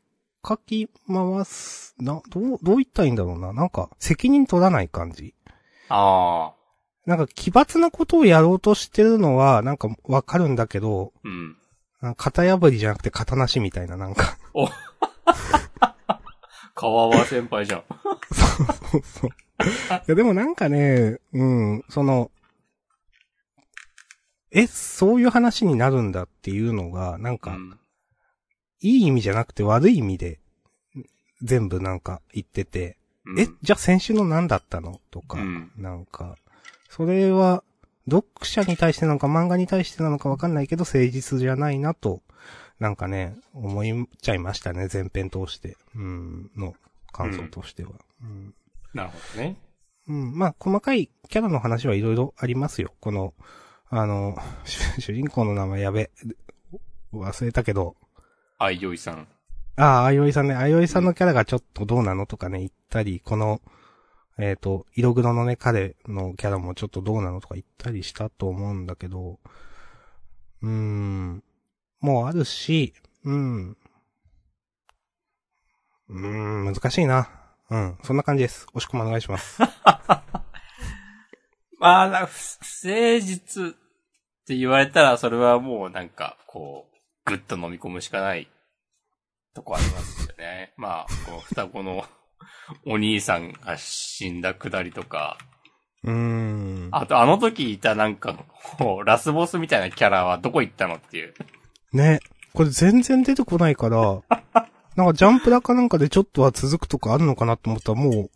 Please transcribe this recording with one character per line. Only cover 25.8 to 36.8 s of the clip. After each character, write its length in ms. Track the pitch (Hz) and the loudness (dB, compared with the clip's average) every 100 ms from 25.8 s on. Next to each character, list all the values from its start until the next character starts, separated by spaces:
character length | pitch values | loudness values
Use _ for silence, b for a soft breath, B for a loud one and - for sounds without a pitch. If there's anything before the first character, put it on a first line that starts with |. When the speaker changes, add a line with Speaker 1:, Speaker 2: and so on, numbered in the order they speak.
| 131 | 2
Speaker 1:
る 120 | 131 | 2
ん 80 | 104 | 0
だ 120 | 92 | -4
っ 40 | 87 | -8
て 220 | _ 98 | _ -6
い 100 | 101 | -4
う 120 | 113 | -2
の 180 | 107 87 | -2 -4
が、 280 | 92 92 87 | -6 -6 -6
な 120 | 117 | -6
ん 80 | 117 | -8
か、 140 | 92 | -8
Speaker 2:
う 20 | 95 | -12
ん。 200 | 92 98 _ _ _ _ _ _ _ _ _ _ | -14 -20 _ _ _ _ _ _ _ _ _ _
Speaker 1:
い 220 | 196 262 | 2 6
い 20 | 175 | 6
意 20 | |
味 100 | 127 | 4
じ 100 | 104 | 2
ゃ 40 | |
な 100 | 107 | 0
く 80 | - | -2
て 100 | - | -2
悪 280 | 104 113 185 | 2 6 6
い 80 | 202 | 4
意 40 | |
味 160 | 101 95 | 2 -2
で、 220 | 87 80 _ _ _ _ _ - - _ _ - | -6 -10 _ _ _ _ _ -20 -20 _ _ -12
全 260 | 113 123 104 | 0 0 0
部 120 | 92 | -2
な 120 | 95 | -4
ん 80 | 92 | -6
か 220 | - 87 _ | -8 -12 _
言 120 | 104 | -12
っ 20 | - | -10
て 180 | - | -8
て、 320 | 92 95 87 - _ _ - | -8 -8 -10 -12 _ _ -6
Speaker 2:
う 80 | |
ん。 60 | 92 | -2
Speaker 1:
え、 60 | 120 - | -2 0
じ 100 | 151 | 0
ゃ 40 | 208 | 2
あ 20 | |
先 220 | - 185 | 4 2
週 140 | - | 2
の 100 | 214 | 0
何 240 | 185 160 170 | 2 0 0
だ 80 | 101 | -2
っ 60 | |
た 180 | - 90 | -4 -12
の？ 200 | 85 - _ | -12 -16 _
と 100 | 85 | -18
か、 180 | - 85 | -14 -10
Speaker 2:
う 60 | |
ん。 260 | 95 87 82 104 | -8 -10 -14 -14
Speaker 1:
な 140 | 95 | -12
ん 160 | 87 92 | -14 -16
か、 300 | - 90 - _ b b b | -16 -16 -16 _ b b b